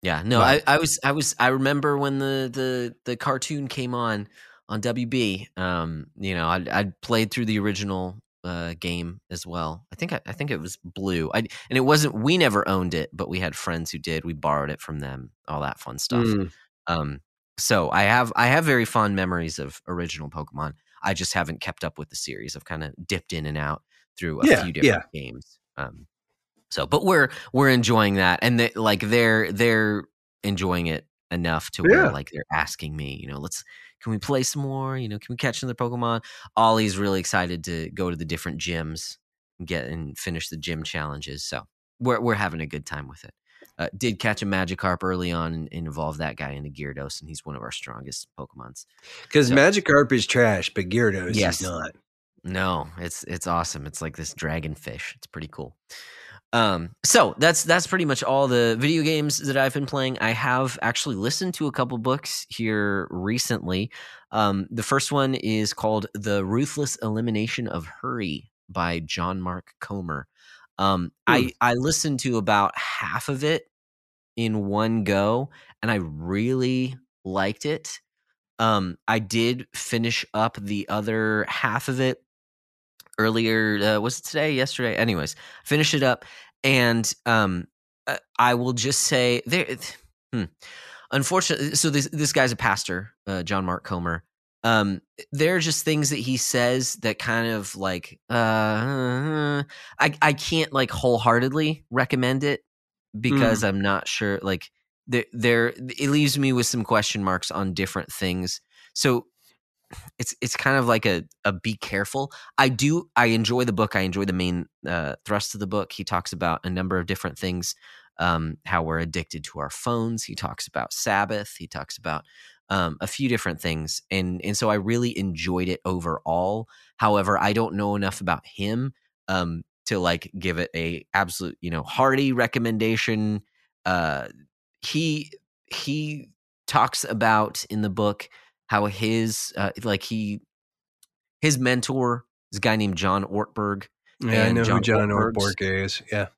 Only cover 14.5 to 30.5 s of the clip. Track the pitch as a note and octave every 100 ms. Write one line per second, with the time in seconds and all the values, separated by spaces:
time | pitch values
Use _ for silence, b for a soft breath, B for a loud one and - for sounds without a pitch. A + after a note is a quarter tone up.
14.5 | D2 D2 D2 - D2+ C#2 C2+ B1 _ -
15.5 | D2+ C#2+ - - B1 - B2 A2+ G#2 F2+
16.5 | b b _ - E2+ D2 C#2 _ _ _
17.5 | - - G#2+ E2 F2 G2+ A#2+ A#2+ - A#2+
18.5 | C#3+ D#3+ C3 A2+ A#2 G#2+ G2 F#2 F2 E2
19.5 | D2 C#2 - - F2 E2+ D2+ D2+ D2+ D2+
20.5 | C#2 D2+ D2 b b - F#2 F2+ F#2 E2
21.5 | E2 - - E2 - D2+ - - G#1 B1
22.5 | C#2 - D#2+ D2+ - F2 F#2 - E2 D2+
23.5 | D2+ D2 D2+ _ _ _ - E2+ D#2 D4
24.5 | G#3+ F#2+ D#2 A#2+ F2+ - D#2+ C2 A#1 -
25.5 | _ _ - C#2 - D2 _ _ _ _
26.5 | _ _ - - D3+ F#3+ F3+ C3+ B B
27.5 | B2+ C#3 B2+ A2+ A2+ G#2 G2 F#2 F2 A#2+
28.5 | A#2+ A#2 - A2 G#2 G#2+ A#2+ A#2 A2 G2
29.5 | G2 A#2 A2+ G#2+ G#2 - _ _ _ G2+